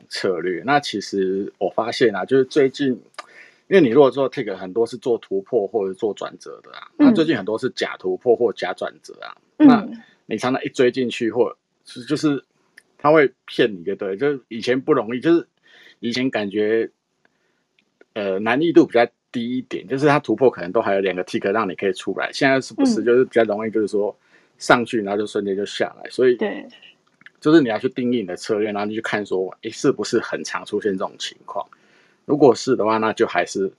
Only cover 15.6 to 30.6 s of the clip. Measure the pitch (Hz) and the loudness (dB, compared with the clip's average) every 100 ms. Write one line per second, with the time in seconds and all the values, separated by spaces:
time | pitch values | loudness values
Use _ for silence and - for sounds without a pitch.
15.6 | _ _ - - 117 120 131 110 101 104 | _ _ -20 -10 -6 -2 -2 -2 -4 -2
16.6 | 107 113 110 _ _ _ _ _ _ _ | 0 0 -2 _ _ _ _ _ _ _
17.6 | _ _ _ _ _ 110 101 95 110 131 | _ _ _ _ _ -6 -4 -2 0 0
18.6 | 170 160 143 117 120 _ _ 127 117 127 | 4 4 6 4 2 _ _ -8 -4 -6
19.6 | 127 - 92 135 147 147 - 107 127 - | -6 -10 -6 0 2 2 0 2 2 2
20.6 | 87 113 107 98 98 90 92 113 101 107 | -4 -2 0 0 0 -2 -4 -4 -2 -2
21.6 | 101 78 98 92 - 92 - - 139 135 | -2 -2 -4 -4 -6 -6 -6 0 2 2
22.6 | - 113 269 214 113 123 127 117 113 104 | -2 -2 0 2 2 2 4 2 0 0
23.6 | 113 107 101 104 101 - _ _ _ - | -2 -2 -2 -2 -4 -6 _ _ _ -8
24.6 | - 127 113 117 98 104 104 110 101 95 | 2 2 2 -4 -2 -4 -2 -4 -4 -4
25.6 | 101 - 113 50 - - 127 214 208 190 | -6 -4 -6 -6 -10 0 2 2 -2 -6
26.6 | 240 - - _ _ _ - _ 151 160 | -14 -20 -20 _ _ _ -20 _ 4 4
27.6 | 123 107 131 135 123 123 92 87 - 107 | 4 0 -4 -2 -2 -2 -4 -8 -4 -2
28.6 | 110 104 104 110 - 110 101 95 92 - | -2 -4 -4 -6 -6 -6 -4 -4 -4 -8
29.6 | 87 - - 131 104 113 - - 78 90 | -14 -2 0 0 -2 -2 -2 -8 -6 -8